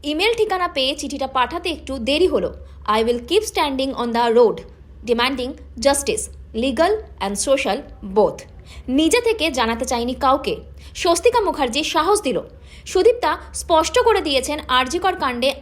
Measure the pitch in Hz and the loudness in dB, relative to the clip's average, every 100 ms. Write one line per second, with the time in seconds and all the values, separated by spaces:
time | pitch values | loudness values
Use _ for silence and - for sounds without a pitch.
0 | 294 302 403 453 427 370 359 294 262 294 | -4 0 0 2 0 0 -2 0 -2 -2
1 | 254 277 262 262 247 339 349 302 - 269 | -6 -6 -4 -2 -2 -2 -6 -8 -8 -6
2 | 226 294 359 277 175 - - - - 214 | -2 2 2 2 -2 -8 -18 -14 -2 0
3 | 226 240 240 370 440 - 302 262 269 - | 2 -2 0 0 0 -2 -2 -2 -4 -2
4 | 240 233 233 226 226 170 - - - - | -2 0 4 6 4 2 -10 -20 -20 -16
5 | 220 233 247 269 254 311 - - 247 277 | -2 0 2 0 -6 -10 -16 0 2 2
6 | - 165 - - - 220 262 247 339 427 | 0 -4 -6 -14 -10 -4 -2 2 2 2
7 | - - 196 202 - 269 240 185 - - | -4 -8 -6 -4 0 2 2 -4 -6 -16
8 | 202 202 185 - - - - - - 262 | -2 2 2 2 -16 -20 -18 -16 -2 2
9 | 320 466 466 440 311 254 226 233 247 240 | 4 4 2 0 -2 0 -2 -2 -2 -2
10 | 240 240 269 269 240 156 - - - - | -2 0 2 2 0 -6 -10 -20 -16 -4
11 | 359 339 480 480 381 302 269 240 311 330 | 0 4 4 4 0 -2 -2 -2 -2 0
12 | 320 415 302 180 - - - - - 381 | 2 2 2 -4 -6 -18 -20 -20 -4 2
13 | 403 494 320 330 - - - 320 320 494 | 4 4 0 -2 -6 -14 2 2 4 2
14 | 466 415 311 269 262 294 - 254 254 339 | 4 2 2 -2 -2 -6 0 0 0 -2
15 | 381 349 285 240 247 - | -2 -2 -4 0 -2 -2